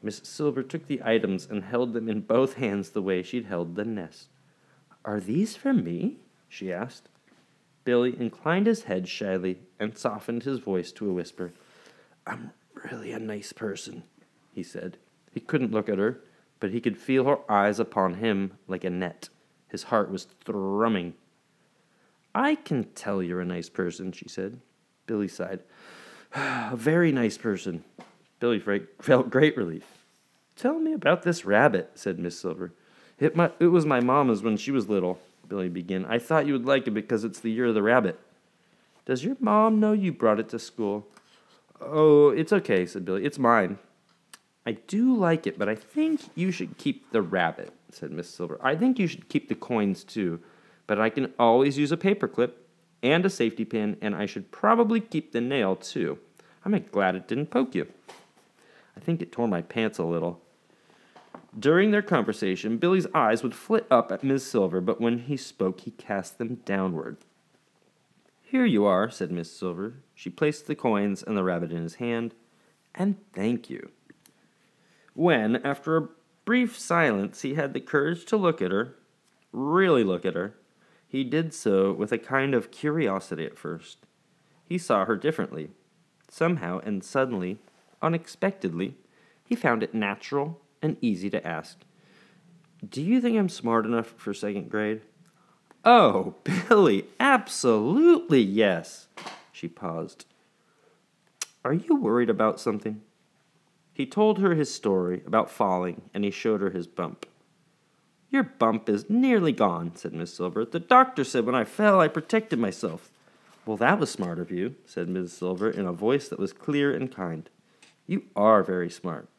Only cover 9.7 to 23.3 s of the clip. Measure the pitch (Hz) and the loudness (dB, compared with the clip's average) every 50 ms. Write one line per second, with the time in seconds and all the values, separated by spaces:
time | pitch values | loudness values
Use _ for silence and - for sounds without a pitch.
9.7 | _ _ 107 110 110 - - 123 107 107 - - 117 117 117 139 135 120 - 104 | _ _ -6 -6 -6 -4 -6 -6 -4 -4 -8 -6 -6 -6 -4 -4 -6 -6 -4 -4
10.7 | 95 92 87 - - - 110 101 92 90 85 - - - - - - _ _ _ | -4 -4 -4 -6 -10 -8 -6 -4 -4 -4 -6 -8 -10 -12 -12 -12 -12 _ _ _
11.7 | _ - - - _ _ _ _ _ _ _ - - 117 117 - - _ _ _ | _ -20 -20 -20 _ _ _ _ _ _ _ -14 -12 -12 -12 -16 -18 _ _ _
12.7 | _ - - - - 113 107 - 113 110 110 110 107 104 101 - - - 113 107 | _ -20 -16 -14 -14 -14 -12 -12 -12 -10 -10 -8 -10 -10 -12 -14 -14 -10 -8 -8
13.7 | 98 - - - - 175 - _ _ _ _ _ _ _ _ _ _ - 87 - | -8 -8 -12 -14 -16 -16 -18 _ _ _ _ _ _ _ _ _ _ -12 -12 -10
14.7 | - - - 92 87 - _ _ _ _ _ _ _ - - - 156 147 127 110 | -12 -12 -12 -12 -12 -14 _ _ _ _ _ _ _ -12 -8 -2 -2 0 0 0
15.7 | 110 107 104 - 104 95 101 113 131 - - _ _ _ _ _ _ _ - 98 | 0 -2 0 0 0 2 2 0 0 -4 -16 _ _ _ _ _ _ _ -6 -4
16.7 | 98 120 117 123 101 - - - 131 131 127 135 143 139 - - 107 101 101 104 | -4 -2 -2 -2 -4 -4 -4 0 2 2 4 2 2 0 0 2 4 4 4 4
17.7 | 104 104 113 - - 104 95 92 87 95 110 113 104 98 98 95 95 _ _ - | 2 0 -4 -2 0 0 0 0 0 -2 -2 0 0 0 -2 -4 -6 _ _ -10
18.7 | 92 90 - 92 87 90 92 87 85 - - - _ _ _ _ _ _ _ _ | -10 -6 -4 -4 -4 -4 -4 -6 -8 -12 -20 -20 _ _ _ _ _ _ _ _
19.7 | - - - - 123 110 101 87 98 92 - _ _ _ _ - - 101 95 95 | -12 -12 -6 0 0 0 0 0 -4 -10 -10 _ _ _ _ -8 -6 -4 -4 -2
20.7 | 98 101 113 117 110 95 87 87 85 _ _ _ _ _ _ _ _ _ _ _ | 0 0 2 2 2 0 -2 -6 -10 _ _ _ _ _ _ _ _ _ _ _
21.7 | _ _ _ _ _ _ _ _ _ _ _ _ _ 214 254 294 311 302 - - | _ _ _ _ _ _ _ _ _ _ _ _ _ 0 0 0 0 -2 -2 -4
22.7 | 165 127 104 - _ - - 107 101 98 92 87 | -4 -4 -4 -4 _ -12 -8 -6 -4 -4 -4 -4